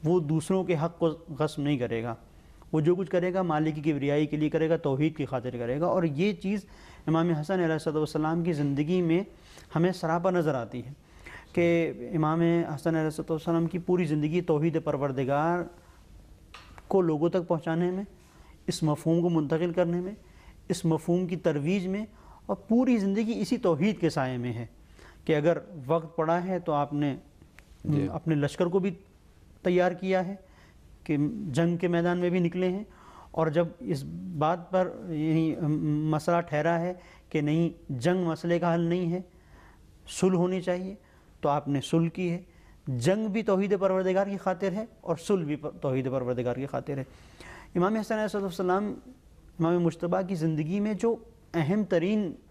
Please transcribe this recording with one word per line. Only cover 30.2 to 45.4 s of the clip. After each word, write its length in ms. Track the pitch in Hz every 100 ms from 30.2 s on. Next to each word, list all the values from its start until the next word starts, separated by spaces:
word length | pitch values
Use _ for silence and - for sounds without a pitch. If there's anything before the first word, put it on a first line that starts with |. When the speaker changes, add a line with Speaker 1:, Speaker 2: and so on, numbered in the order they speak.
| 185
Speaker 1:
ہے 80 | 196 - - - - - -
کہ 140 | - 147 147 - 170
جنگ 260 | 131 170 175
کے 100 | 175
میدان 300 | 170 175 180
میں 120 | 175
بھی 100 | 180
نکلے 300 | 170 180 185
ہیں، 140 | 185 214 - - - -
اور 160 | - 160
جب 200 | 151 170 -
اس 240 | 240 147 143 170 185 165
بات 340 | 151 175 170
پر 200 | 185 185 - 190
یعنی 460 | 156 156 160 160 - 156 151 156 151 156
مسئلہ 320 | 156 165 170
ٹھہرا 380 | 170 147 151 170
ہے 140 | 147 180 - - -
کہ 120 | 156
نہیں، 280 | 147 156 170 - -
جنگ 360 | 131 135 185 170
مسئلے 340 | 160 175 170
کا 140 | 170
حل 80 | 170
نہیں 300 | 170 175 175
ہے، 100 | 180 185 - - - - - - - -
صلح 280 | - 185 180
ہونی 260 | 180 185
چاہیے، 340 | 180 180 185 202 _ - - -
تو 80 | 147
آپ 180 | 143 143
نے 140 | 143
صلح 280 | - 165 165
کی 220 | 175 180
ہے۔ 100 | 170 185 - - - -
جنگ 400 | 127 123 208 220
بھی 160 | 202
توحید 360 | 220 190 202 196
پروردگار 480 | 190 190 190 185 202
کی 100 | 196
خاطر 340 | - 180 196
ہے 140 | 185 233 -
اور 140 | - 165
صلح 300 | - 196